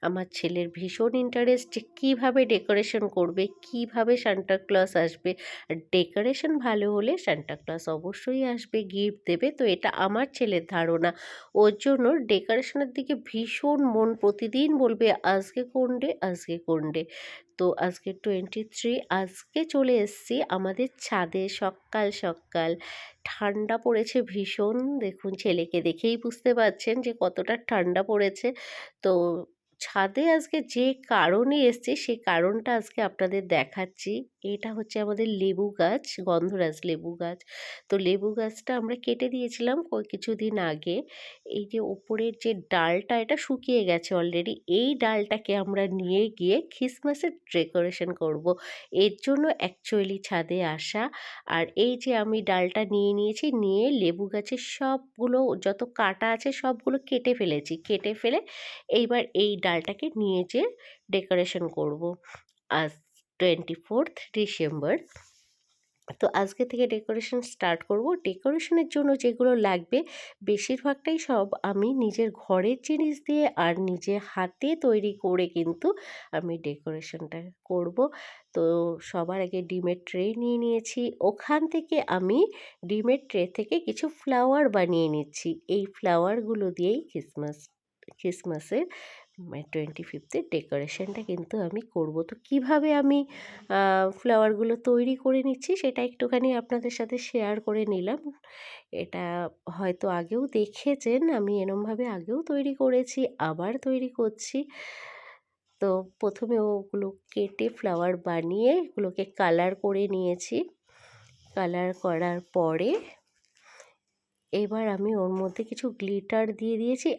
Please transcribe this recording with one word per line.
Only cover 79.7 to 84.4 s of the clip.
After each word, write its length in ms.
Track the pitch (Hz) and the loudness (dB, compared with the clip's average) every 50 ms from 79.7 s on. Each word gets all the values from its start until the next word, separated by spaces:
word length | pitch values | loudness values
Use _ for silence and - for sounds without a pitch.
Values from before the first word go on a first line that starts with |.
| 185 185 175 175 180 180 180 | -4 -2 -2 -2 -2 -4 -6
ট্রে 280 | - - 180 185 214 226 | -6 -4 -2 -2 -2 -2
নিয়ে 200 | 240 240 240 240 | -2 -2 0 0
নিয়েছি, 540 | 233 233 233 233 226 226 - - 247 240 226 - - | 0 0 0 0 0 -2 -4 -4 -4 -4 -4 -2 0
ওখান 460 | - 202 208 - - - 294 311 320 | 0 0 0 0 0 0 0 2 2
থেকে 360 | 311 339 320 320 - 320 294 - | 0 -2 -2 -2 0 0 0 0
আমি 440 | - 180 185 185 190 220 302 415 427 - - - - - _ - | 0 0 0 2 2 4 4 4 2 0 -4 -18 -20 -18 _ -6
ডিমের 340 | 175 208 214 214 240 262 269 - - | -4 -2 0 2 2 2 2 0 -2
ট্রে 180 | - 185 175 | -2 0 0
থেকে 320 | 180 - - 208 214 320 339 | -2 -2 -6 -2 0 -2 -2
কিছু 280 | 339 - 220 - 311 | 0 -2 -4 -4 -4
ফ্লাওয়ার 640 | 311 - - - 269 262 247 | -6 -6 -6 -2 0 2 4